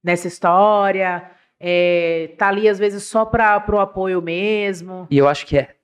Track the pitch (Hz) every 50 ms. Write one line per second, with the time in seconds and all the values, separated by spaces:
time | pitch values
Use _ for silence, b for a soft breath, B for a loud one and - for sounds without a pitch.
0 | - 175 175 175 175 180 - - - 175 175 185 202 214 208 202 202 196 190 190
1 | 190 185 180 175 180 B B B B B B _ 175 175 175 175 175 175 175 175
2 | 170 165 165 165 165 156 160 - 208 196 196 202 220 214 202 190 208 208 202 202
3 | 196 - - 220 220 220 226 233 226 214 208 202 208 208 208 208 196 196 - 190
4 | 190 190 185 180 170 165 170 180 196 214 220 208 202 202 190 165 170 185 185 185
5 | 180 - 143 139 139 143 147 - - - 151 139 127 - _ _